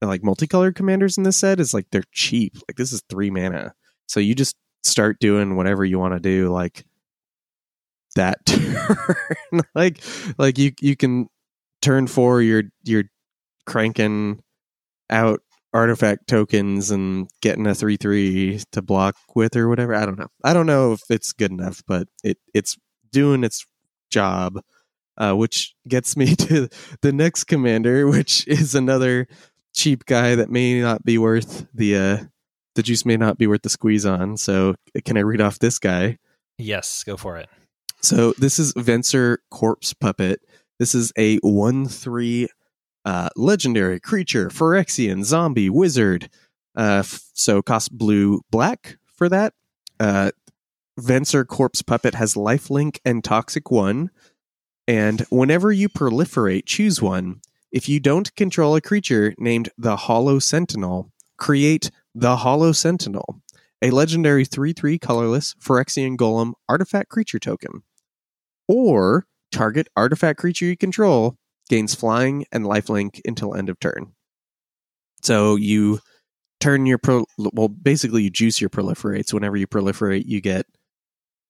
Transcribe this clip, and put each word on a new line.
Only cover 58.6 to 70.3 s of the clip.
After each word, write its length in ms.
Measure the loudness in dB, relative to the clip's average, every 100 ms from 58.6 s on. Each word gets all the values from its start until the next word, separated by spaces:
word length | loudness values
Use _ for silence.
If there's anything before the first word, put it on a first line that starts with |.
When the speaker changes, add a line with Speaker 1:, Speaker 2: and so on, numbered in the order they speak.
| 2 2
Speaker 1:
a 60 |
creature 520 | 0 -2 0 2 0 -2
named 300 | -2 -2 -4 -4
the 180 | -2 -2
Hollow 440 | 0 2 2 2
Sentinel, 720 | 0 -2 -2 -4 -4 -6 -8 _ _ -6
create 520 | 0 2 4 2 -4 -12 _
the 240 | -2 0 2
Hollow 340 | 2 4 4
Sentinel, 720 | 2 0 -2 -4 -8 -10 -14 _ _ _ -2
a 80 | 2
legendary 540 | 4 4 2 4 4 2
three 280 | -2 -4
three 260 | -2 -2 -2
colorless 560 | 0 0 2 0 -4 -6
Phyrexian 640 | 0 2 2 -2 -2 0
Golem 360 | 2 2 -2 -6 -2
artifact 400 | -2 0 -4 -2
creature 300 | -4 -4 -6
token. 420 | -6 -8 -10 -16 -20 _ _ _ _ _ _ _ 0
Or 600 | 2 4 4 4 2 -2 _ _
target 360 | -2 0 0 -2 0
artifact 440 | 0 2 0